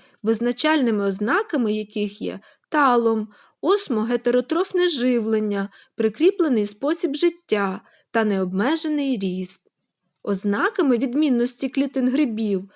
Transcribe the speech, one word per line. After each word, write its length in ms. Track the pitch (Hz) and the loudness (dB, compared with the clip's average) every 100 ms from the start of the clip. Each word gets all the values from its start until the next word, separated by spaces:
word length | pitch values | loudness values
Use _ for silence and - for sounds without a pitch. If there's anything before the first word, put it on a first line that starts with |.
| _ _ | _ _
визначальними 800 | 208 226 240 247 302 311 240 208 196 | -2 0 0 0 0 2 2 0 -2
ознаками 680 | 196 208 349 440 285 220 | -2 -2 -2 0 -2 0
яких 480 | 214 208 214 202 202 | -2 -6 -6 -6 -6
є 180 | 185 190 - _ _ | -8 -10 -14 _ _
талом, 580 | 302 277 240 226 220 214 - _ _ | 2 4 4 2 0 -4 -12 _ _
осмогетеротрофне 1300 | 294 403 - 214 220 240 247 247 247 311 381 359 359 | 0 0 0 -2 0 0 2 0 0 -2 0 0 0
живлення, 800 | 294 254 240 214 220 214 202 196 - - - | 0 0 0 0 0 0 -2 -4 -10 -12 -4
прикріплений 680 | 226 220 339 392 320 233 208 | -2 2 2 4 2 2 0
спосіб 500 | - 277 339 311 285 | -2 -2 0 -2 0
життя 680 | 349 339 - 208 196 190 - _ _ | 0 -2 -2 -2 0 -4 -12 _ _
та 120 | 226 | 0
необмежений 920 | 214 196 185 185 233 320 320 302 277 233 | 0 0 0 0 0 0 -2 -2 -2 -2
ріст. 460 | 190 185 180 - _ _ _ _ _ _ | -2 -4 -8 -12 _ _ _ _ _ _
Ознаками 720 | - 190 202 202 381 415 285 240 | -6 -2 0 0 0 0 2 2
відмінності 720 | 254 262 311 240 247 - 269 | 0 0 2 2 0 -2 -4
клітин 400 | 269 277 269 254 | -2 -2 0 0
грибів 600 | 269 277 220 214 190 196 | 2 0 0 -2 -2 -6